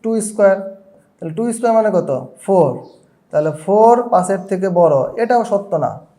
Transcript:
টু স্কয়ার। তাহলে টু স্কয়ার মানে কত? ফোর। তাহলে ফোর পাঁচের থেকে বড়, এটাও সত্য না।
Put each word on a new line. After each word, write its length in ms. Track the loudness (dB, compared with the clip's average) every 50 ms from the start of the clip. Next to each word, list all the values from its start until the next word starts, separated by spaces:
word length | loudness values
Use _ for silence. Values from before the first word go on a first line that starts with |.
টু 80 | _ -2 -4 -4 -4 -6
স্কয়ার। 280 | -2 2 2 2 2 2 -4 -12 -14 -18 _ _ _ _ _ _ _
তাহলে 160 | _ -12 -10 -6 -4
টু 60 | -4 -4 -4
স্কয়ার 180 | -2 -2 0 2
মানে 140 | 2 2 2 0
কত? 140 | 0 -2 -2 -6 -6 -6 -12 -20 _ -4
ফোর। 260 | 0 2 2 2 2 0 -6 -14 -20 -20 _ _ _ _ _ _ _
তাহলে 200 | -2 -2 -2 -2 -6 -6 -4
ফোর 300 | 0 4 6 6 6 6 4 2 0
পাঁচের 280 | 0 0 2 0 -4 -4 -4 -6
থেকে 180 | -4 -4 -2 -2 2 4
বড়, 160 | 4 4 4 2 0 -2 -4 -4
এটাও 200 | -2 0 0 0 0 0
সত্য 200 | -4 -4 -4 -4 -4 -2 -2
না। 60 | -4 -6 -8 -18 _ _